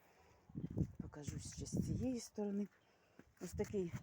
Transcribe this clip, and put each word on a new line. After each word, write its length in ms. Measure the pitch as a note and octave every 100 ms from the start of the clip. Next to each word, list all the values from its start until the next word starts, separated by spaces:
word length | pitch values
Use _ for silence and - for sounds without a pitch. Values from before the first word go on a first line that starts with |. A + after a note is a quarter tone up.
| - - - - - - - - - - -
Покажу 260 | D3+ C#3+ -
ще 260 | - - -
з 200 | - -
цієї 340 | - B3 B3
сторони. 480 | - - G3+ G3+ G3+ - - - - - - -
Ось 120 | F3+
такий, 400 | - G3+ G#3 F3 -